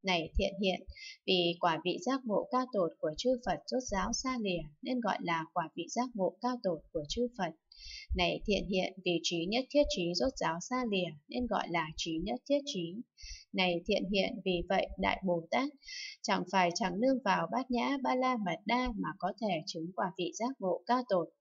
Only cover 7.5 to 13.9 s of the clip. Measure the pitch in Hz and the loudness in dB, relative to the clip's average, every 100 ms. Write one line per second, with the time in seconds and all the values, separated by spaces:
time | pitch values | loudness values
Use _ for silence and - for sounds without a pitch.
7.5 | - _ - - - - - 170 - - | -4 _ -18 -14 -14 -2 2 2 2 2
8.5 | 202 170 190 - - 180 170 - 170 170 | 0 2 0 0 -2 0 2 2 0 0
9.5 | 233 269 294 285 214 175 180 262 - 165 | 0 4 4 4 2 0 2 0 0 -2
10.5 | 165 - 254 240 196 170 156 _ 247 240 | -2 -2 -2 0 0 0 -6 _ -4 0
11.5 | 190 - 170 160 - 170 160 190 247 - | 0 0 -2 -2 -4 -4 -2 -2 -4 0
12.5 | 285 285 208 165 202 - _ - - - | 0 2 -4 -4 -8 -12 _ -16 -16 -6
13.5 | 196 185 170 175 | 0 2 2 2